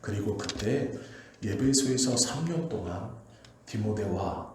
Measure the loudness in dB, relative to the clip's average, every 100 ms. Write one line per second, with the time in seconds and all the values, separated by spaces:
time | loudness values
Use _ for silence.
0 | -2 -2 0 -2 -4 -2 0 0 0 -4
1 | -10 -16 -18 -6 -2 2 4 6 4 4
2 | 4 4 2 2 0 0 0 -2 -2 -4
3 | -6 -10 -18 -20 -20 -20 -6 -2 0 0
4 | 0 0 0 -4 -8